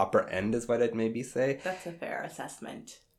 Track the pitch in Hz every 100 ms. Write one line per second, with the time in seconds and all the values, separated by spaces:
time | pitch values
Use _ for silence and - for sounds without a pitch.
0 | 98 107 - 92 104 117 113 117 117 113
1 | 113 113 123 127 131 139 185 185 175 170
2 | - - 170 - 131 - 135 117 - -
3 | _